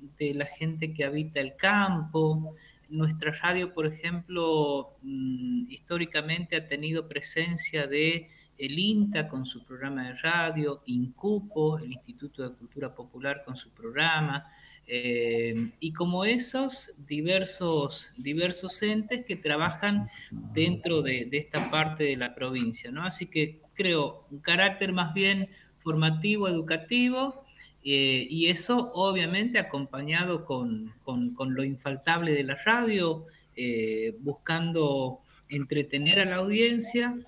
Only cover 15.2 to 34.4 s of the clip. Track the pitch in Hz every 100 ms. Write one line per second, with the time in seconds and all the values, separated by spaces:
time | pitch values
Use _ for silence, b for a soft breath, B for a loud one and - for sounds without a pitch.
15.2 | 117 117 117 113 117 - 160 160 175 180
16.2 | 202 240 247 262 269 254 - - 143 151
17.2 | 160 190 190 - 175 156 143 - - -
18.2 | 143 156 180 180 185 - 214 214 214 247
19.2 | 247 180 151 147 165 160 208 208 208 B
20.2 | B 110 107 131 165 180 175 165 135 127
21.2 | 123 139 151 151 123 156 156 156 147 131
22.2 | 123 123 131 131 117 113 120 135 180 -
23.2 | 175 165 151 156 - - 190 165 139 -
24.2 | - 143 - 170 196 196 190 185 165 160
25.2 | 196 196 190 b b b 165 156 160 160
26.2 | 196 214 196 170 160 160 160 240 247 254
27.2 | 269 - b b b _ 139 139 135 131
28.2 | 127 160 165 175 - 247 240 175 196 185
29.2 | 165 185 226 233 185 139 135 135 147 165
30.2 | 180 165 160 131 123 110 110 - - 123
31.2 | 123 120 131 127 139 135 143 135 - 170
32.2 | 165 147 135 135 - 233 233 208 170 160
33.2 | b b b - 123 117 110 110 113 110
34.2 | 139 139